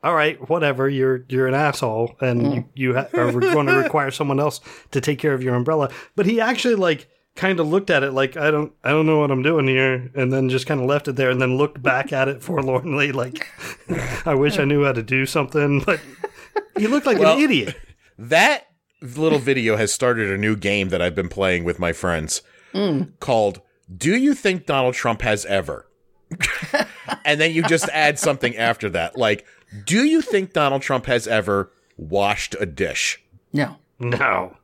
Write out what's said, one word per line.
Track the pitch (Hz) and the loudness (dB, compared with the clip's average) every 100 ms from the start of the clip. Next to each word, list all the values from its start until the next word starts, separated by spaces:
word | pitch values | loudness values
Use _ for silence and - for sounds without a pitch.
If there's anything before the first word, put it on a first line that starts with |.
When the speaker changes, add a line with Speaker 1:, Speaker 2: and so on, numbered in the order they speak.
Speaker 1:
all | 147 170 | 0 2
right, | 151 147 - | 0 -2 -4
whatever, | 165 151 127 135 | 0 0 2 0
you're, | 139 131 131 127 | 2 0 0 -2
you're | 131 131 | 0 2
an | |
asshole, | 135 151 139 123 110 117 - | 2 0 0 -2 -2 -4 -2
and | 131 120 | 0 2
Speaker 2:
Mm. | 117 127 | 0 0
Speaker 1:
you, | - | -6
you | - 131 123 | -4 -2 0
ha-, | 135 | -2
are | - 120 | 0 0
re-, | 120 370 | 2 2
gonna | 339 139 - | 2 2 2
require | - 151 139 | 2 0 -2
someone | - 147 135 | -2 -2 0
else | 147 - - - - | 0 -4 -16 -20 -6
to | 139 | -4
take | 127 139 | -2 -2
care | 151 | 0
of | 135 | 0
your | 127 | 0
umbrella. | 123 123 160 139 - - - | 0 2 0 0 -4 -10 0
But | 190 | 2
he | 226 | 2
actually, | 220 233 247 | 0 0 2
like, | 220 180 147 - _ _ - | 2 2 0 -4 _ _ -4
kinda | 185 180 | 0 2
looked | 156 180 196 | 2 0 2
at | 156 | 2
it | 139 | 2
like, | 131 135 160 | 0 -2 0
"I | 147 | 0
don't, | 151 151 _ | 2 -2 _
I | 123 | 0
don't | 151 156 | 2 4
know | 151 | 4
what | 147 | 2
I'm | 131 | 2
doing | 139 165 135 | 2 2 2
here," | 131 131 127 127 - | 2 2 0 -6 -2
and | 127 | 0
then | 131 131 | 2 0
just | 131 131 | 0 -2
kinda | 147 | -2
left | 127 143 147 | 0 0 -2
it | |
there | 135 131 | 0 0
and | 127 | 2
then | 131 127 | 2 2
looked | 147 - | 0 0
back | 127 127 139 | 0 0 0
at | 139 135 | 0 -2
it | 135 | -2
forlornly | - 170 131 127 135 143 143 | -4 -2 0 -2 -2 -2 0
like, | 131 123 - - - - - - | -2 -6 -6 -12 -12 -16 -16 -8
<laughs> | 170 - - - | -6 -4 -6 0
"I | |
wish | 139 147 175 | 2 2 2
I | |
knew | 139 147 | 2 2
how | 143 | 2
to | 117 | 0
do | 107 131 135 | -2 -2 0
something," | 160 139 151 143 143 | -2 0 0 2 2
but | 165 165 - - - - - - 403 - | 0 -2 -4 -12 -14 -14 -8 -8 -6 -4
he | 214 | 0
looked | 285 277 | 0 2
like | 208 | 4
Speaker 3:
Well, | 160 165 | 4 6
Speaker 1:
an | |
idiot. | 294 185 101 - - - _ - | 4 2 -2 -10 -18 -20 _ -18
Speaker 3:
that | 117 160 226 294 - _ _ _ | 0 4 4 2 -6 _ _ _
little | 127 123 160 151 | -14 0 2 2
video | 123 131 113 107 | 2 0 2 2
has | 107 | 0
started | - 127 117 104 | 0 0 0 0
a | 98 | 0
new | 107 107 | 0 0
game | 98 101 95 | 0 0 0
that | 87 | 0
I've | 87 | 0
been | 82 90 | -2 -4
playing | - 95 90 | 0 0 0
with | 85 87 | -2 -2
my | 87 | -2
friends. | 82 92 82 78 - _ _ _ | -2 -2 -2 -4 -8 _ _ _
Speaker 2:
Mm. | 196 202 143 151 - | -4 -2 -2 -4 -8
Speaker 3:
called | - 117 104 90 _ _ _ | -2 2 2 -2 _ _ _
Do | 90 147 226 | -6 0 2
You | 269 | 2
Think | 277 208 185 - | 0 0 -2 -2
Donald | 139 127 | 0 0
Trump | 127 120 113 | 0 -2 -2
Has | 117 104 - | -2 -2 -2
Ever? | 98 78 67 - _ _ _ _ | -4 -2 -10 -14 _ _ _ _
<laughs> | 165 - - - 285 - - - - | -6 -4 -4 -4 -2 -2 -6 -10 -6
And | 147 151 | -2 2
then | 156 | 2
you | 160 | 2
just | 180 165 - | 2 0 0
add | 151 151 147 | 2 2 2
something | 160 135 123 110 | -2 0 -2 0
after | 117 117 107 | 0 0 -2
that. | 87 82 - | -2 -4 0
Like, | 113 107 - - _ 104 | 0 0 -6 -20 _ -16
"Do | 101 190 | -2 2
you | 294 320 | 4 2
think | 302 208 190 | 2 -2 -2
Donald | 170 143 135 | 0 0 0
Trump | - 135 - | -2 -4 0
has | 120 110 | -2 0
ever | 110 101 101 95 _ _ - | -2 2 0 -2 _ _ -18
washed | 78 95 101 104 - - | -4 0 0 0 -6 -6
a | 98 | -6
dish?" | 69 90 65 - - _ - _ | -2 -4 -2 -4 -6 _ -20 _
Speaker 2:
No. | 143 139 - _ _ | -4 -4 -6 _ _
Speaker 1:
No. | 123 123 135 92 92 - | -6 0 0 0 -4 -12